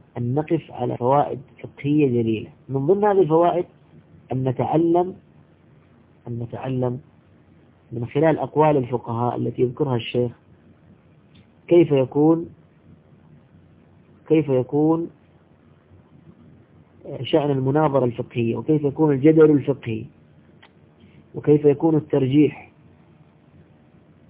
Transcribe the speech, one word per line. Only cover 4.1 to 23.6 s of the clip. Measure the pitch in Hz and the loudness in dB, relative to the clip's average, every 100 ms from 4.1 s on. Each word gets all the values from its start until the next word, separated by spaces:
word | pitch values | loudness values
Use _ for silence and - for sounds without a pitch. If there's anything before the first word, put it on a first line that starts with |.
| - - | -20 -10
أن | 131 | -6
نتعلم، | 131 127 - 156 170 175 180 - _ _ _ _ _ _ _ _ _ _ 123 | -4 -4 -2 0 2 0 -2 -8 _ _ _ _ _ _ _ _ _ _ -12
أن | 117 | -10
نتعلم | 117 113 135 127 123 127 - _ _ _ _ _ _ _ _ | -10 -10 -6 -4 -4 -4 -12 _ _ _ _ _ _ _ _
من | 117 120 | -10 -6
خلال | 143 160 143 | 0 2 2
أقوال | 127 143 156 147 | -2 2 2 2
الفقهاء | 120 120 - 117 120 120 | -2 -6 -6 -4 -4 -4
التي | 123 120 | -6 -2
يذكرها | 123 123 143 120 | -4 -2 -2 -2
الشيخ | - 123 120 - _ _ _ _ _ _ _ _ _ - _ _ - | -4 -4 -4 -6 _ _ _ _ _ _ _ _ _ -20 _ _ 2
كيف | 175 147 | 4 4
يكون، | 139 127 143 156 170 170 - _ _ - - _ _ _ - _ - _ _ _ _ _ - - | 2 0 2 4 2 -2 -16 _ _ -20 -20 _ _ _ -20 _ -20 _ _ _ _ _ -18 -2
كيف | 156 143 | 0 2
يكون | 127 123 147 156 165 170 - _ _ _ _ _ _ _ - _ - - - - - _ - _ _ 185 135 | 0 0 0 2 0 -4 -12 _ _ _ _ _ _ _ -20 _ -20 -20 -20 -20 -20 _ -20 _ _ -16 -12
شأن | 127 160 147 | -2 0 0
المناظرة | 135 131 147 156 135 123 | -2 0 0 2 2 0
الفقهية، | 117 123 123 113 117 | -2 -8 -4 -4 -2
وكيف | 117 151 | -2 0
يكون | 143 143 156 | -2 0 0
الجدل | 135 151 160 151 | 2 4 6 6
الفقهي، | 147 120 123 117 110 131 - _ _ _ _ - _ _ _ - - - 117 | 4 0 -6 -6 -10 -10 -20 _ _ _ _ -20 _ _ _ -20 -20 -18 -4
وكيف | 147 147 147 | 2 4 4
يكون | 139 165 151 | 2 2 0
الترجيح، | 151 143 131 147 139 - - _ - _ _ _ _ _ _ - | 0 0 2 2 2 0 -18 _ -20 _ _ _ _ _ _ -20